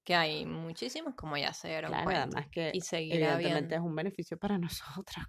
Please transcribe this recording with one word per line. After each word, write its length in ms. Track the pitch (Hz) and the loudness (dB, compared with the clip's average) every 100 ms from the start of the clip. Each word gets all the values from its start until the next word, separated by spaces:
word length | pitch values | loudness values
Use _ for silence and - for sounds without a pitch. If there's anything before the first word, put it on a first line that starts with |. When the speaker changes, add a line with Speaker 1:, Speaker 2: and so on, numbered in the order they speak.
Speaker 1:
que 100 | - | 2
hay 320 | 175 160 151 160 | 4 4 0 -2
muchísimos, 720 | 160 165 165 247 302 330 - | -4 -4 -4 -6 -4 -6 -6
como 200 | 156 147 | -2 0
ya 160 | - | 0
se 160 | - 165 | -2 -4
dieron 200 | 160 160 | -4 0
Speaker 2:
Claro, 140 | 165 170 | 0 2
Speaker 1:
cuenta, 160 | 175 | 2
Speaker 2:
además 240 | 131 131 139 | 2 -2 -4
que 180 | 170 160 | -2 0
Speaker 1:
y 80 | 185 | -2
seguirá 340 | - 165 160 170 156 | -2 -2 2 4 4
Speaker 2:
evidentemente 240 | 170 175 165 | 4 4 2
Speaker 1:
habiendo. 180 | 165 165 | 2 0
Speaker 2:
es 60 | |
un 140 | 170 156 | 0 0
beneficio 420 | 190 190 170 160 | -2 -2 -6 -4
para 200 | 202 202 | 0 2
<laughs> 0 | |
nosotras, 640 | 170 - - 156 - - | 0 -4 -8 -10 -8 -8